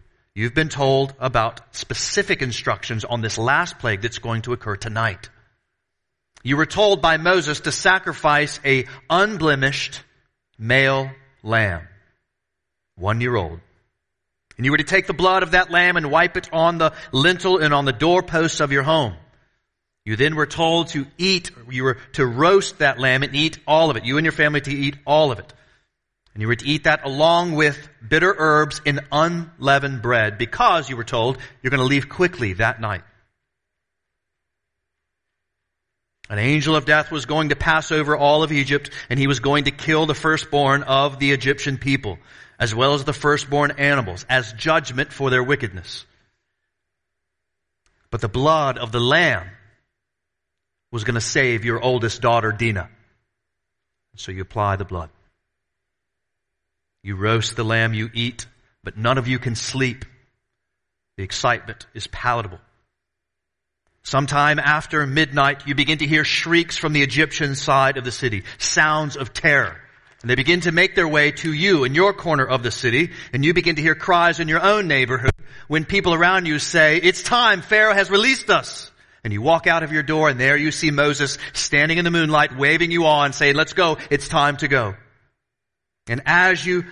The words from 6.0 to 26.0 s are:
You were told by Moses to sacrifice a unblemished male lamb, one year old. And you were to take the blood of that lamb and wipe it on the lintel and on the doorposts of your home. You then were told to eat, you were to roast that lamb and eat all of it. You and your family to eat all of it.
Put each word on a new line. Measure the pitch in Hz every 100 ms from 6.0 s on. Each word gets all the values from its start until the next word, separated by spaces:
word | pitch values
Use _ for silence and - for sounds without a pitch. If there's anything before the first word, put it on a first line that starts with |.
| _ _ _ _
You | 117 143
were | 156
told | 190 208 185
by | 160 156
Moses | 170 185 147 147
to | 160
sacrifice | - 190 190 180 147 151 147 147 -
a | 139 135 123 - -
unblemished | 170 208 202 156 139 135 135 - - - _ _ _ _ -
male | 113 131 135 135 135 135 _ _
lamb, | 110 113 104 87 85 - _ _ _ _ _ _ _ _ _ -
one | 95 117
year | 123 117
old. | 82 82 _ _ _ _ _ _ _ _ _ -
And | 127
you |
were | 151
to |
take | 151 190 185
the |
blood | 151 185 185
of | 175
that | 180 180
lamb | 170 180 175
and | 147
wipe | 156 175 180
it | -
on | 165 165 170
the | 160 - -
lintel | 131 165 175 190 180
and | 151
on | 143 139
the |
doorposts | 113 156 180 180 160 165 -
of | 143
your | 139
home. | 139 160 117 82 - _ _ _ _ _ _ _ 107
You | 107
then | 151 156
were | 147
told | 160 165 165 165
to | 147 139 -
eat, | 185 180 - - 117
you | 127
were | 131 117 -
to | - 131
roast | 117 170 196 - -
that | 143 120
lamb | 131 131
and | 139
eat | 139 156 - -
all | 156 160
of | 113
it. | 113
You | 143
and | 160
your |
family | 156 151 147
to | 135
eat | 139 139 139
all | - 151 147
of | 110
it. | - - _ _ _ _